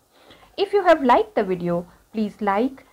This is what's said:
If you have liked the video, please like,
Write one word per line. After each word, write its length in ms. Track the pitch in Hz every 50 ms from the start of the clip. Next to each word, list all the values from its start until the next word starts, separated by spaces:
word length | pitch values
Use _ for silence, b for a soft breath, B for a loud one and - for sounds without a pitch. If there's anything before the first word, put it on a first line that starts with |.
| _ _ b b b b b b b b b
If 160 | b 381 392 -
you 120 | 403 359
have 180 | 359 320 311 277
liked 320 | 240 247 339 440 - -
the 80 | 254 208
video, 420 | 185 185 175 175 175 175 175 175 b b b b b -
please 280 | 220 214 202 - -
like, 460 | 214 202 196 202 240 269 - - - b